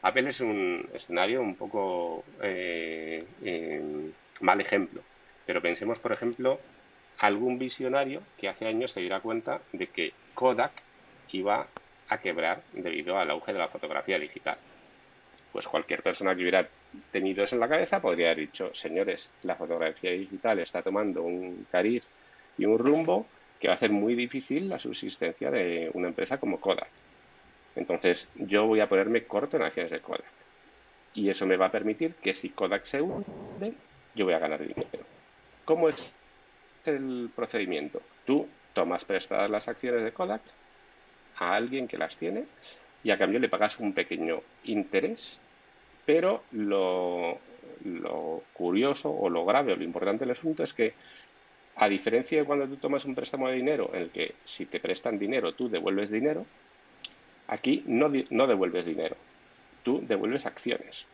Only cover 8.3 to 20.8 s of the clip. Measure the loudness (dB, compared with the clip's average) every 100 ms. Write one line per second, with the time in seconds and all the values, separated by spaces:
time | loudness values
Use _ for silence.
8.3 | -6 -6 -4 -2 -2 -2 -4 -4 -2 -2
9.3 | -4 -4 -6 -8 -8 -6 -4 -4 -6 -16
10.3 | 0 2 4 0 -2 -20 -20 -20 -20 -8
11.3 | -2 0 0 -2 -12 -20 -20 -6 -4 -2
12.3 | 0 0 -2 -6 -8 -6 -6 -2 0 0
13.3 | -2 -2 -2 -2 -4 -6 -6 -2 -2 -2
14.3 | -6 -6 -6 -12 -20 -20 -20 -20 -20 -20
15.3 | -20 -12 -10 -4 -4 -2 -2 -2 0 -2
16.3 | 0 4 2 2 -8 -20 -20 -6 -2 0
17.3 | 0 0 2 2 2 2 0 2 4 4
18.3 | 2 -2 -6 -8 -6 -4 0 0 -2 -10
19.3 | -10 -6 -4 -2 0 -2 -2 -4 -2 -4
20.3 | -2 0 0 0 -4